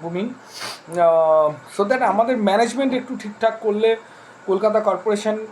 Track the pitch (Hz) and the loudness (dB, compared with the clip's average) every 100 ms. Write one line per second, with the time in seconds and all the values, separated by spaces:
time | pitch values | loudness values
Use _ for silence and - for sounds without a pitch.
0 | 165 175 233 - - - - - - 170 | -6 -6 -6 -8 -18 -14 -14 -14 -10 2
1 | 170 165 160 156 151 151 - - 202 254 | 4 4 4 4 4 -2 -12 -4 0 2
2 | 233 196 233 254 202 202 233 247 269 254 | 0 2 0 2 2 2 0 0 -2 -2
3 | 254 226 214 208 226 220 220 208 220 226 | -6 -10 -12 -2 -2 -2 -2 0 2 0
4 | - - - - - 202 214 214 214 180 | -4 -20 -20 -16 -4 0 2 0 0 -2
5 | 220 208 214 214 214 | -2 -2 -2 -4 -6